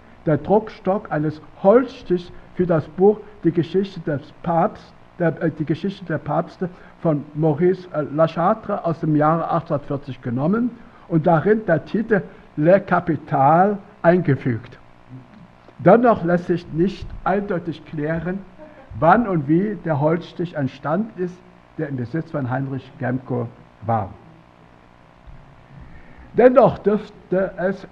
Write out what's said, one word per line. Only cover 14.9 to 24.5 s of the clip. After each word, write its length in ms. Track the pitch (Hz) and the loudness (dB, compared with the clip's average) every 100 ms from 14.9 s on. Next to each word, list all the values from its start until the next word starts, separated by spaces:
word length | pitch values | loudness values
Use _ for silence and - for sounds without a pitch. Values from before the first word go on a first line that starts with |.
| - - 127 - - - - - - | -20 -20 -20 -20 -20 -20 -20 -20 0
Dennoch 440 | 160 226 240 208 | 6 6 6 2
lässt 240 | 165 175 175 | 2 0 0
sich 200 | 170 - | -4 -4
nicht 340 | 151 196 196 - - | -2 -2 -2 -12 -8
eindeutig 640 | - 202 202 175 175 - - | -2 -2 -2 -6 -6 -10 -10
klären, 540 | 151 151 165 160 196 - - - - - 110 | -8 -6 -4 -6 -8 -10 -20 -20 -20 -14 0
wann 280 | 156 220 220 | 4 4 2
und 200 | 175 139 | -2 2
wie 300 | 165 214 180 170 | 0 0 -4 -4
der 140 | 143 | 0
Holzstich 560 | 151 170 - - 175 156 | 0 0 -4 -8 -8 -4
entstanden 680 | 131 - 143 175 226 180 | -6 -6 -4 -4 -4 -6
ist, 160 | 180 - - - - - | -10 -10 -20 -20 -18 -10
der 120 | 151 | -8
im 80 | 131 | -6
Besitz 340 | 117 165 160 | -6 -6 -6
von 180 | 147 123 | -6 -4
Heinrich 420 | 135 135 131 - - | -4 -4 -8 -12 -8
Gemko 500 | 120 127 - 120 117 - - - 104 | -6 -6 -4 -6 -6 -10 -20 -12 -4
war. 240 | 113 98 - - - - | -4 -4 -12 -20 -20 -20